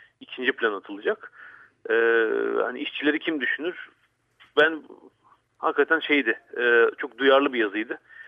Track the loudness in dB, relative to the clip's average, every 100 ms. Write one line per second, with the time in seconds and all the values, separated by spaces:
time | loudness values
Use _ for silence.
0 | -20 _ -18 -6 -4 -2 -2 -4 -8 -8
1 | -4 -4 -8 -20 -20 -20 -20 _ -2 2
2 | 4 2 2 0 -2 -2 -2 -4 -8 -4
3 | -2 -2 -2 -4 -2 -4 -6 -10 -14 _
4 | _ _ _ _ -4 2 2 2 -12 -20
5 | -20 _ _ _ _ _ -2 0 2 0
6 | 0 0 0 -2 _ -4 2 4 4 2
7 | -8 -2 4 4 4 0 -2 -2 -6 -10
8 | _ -20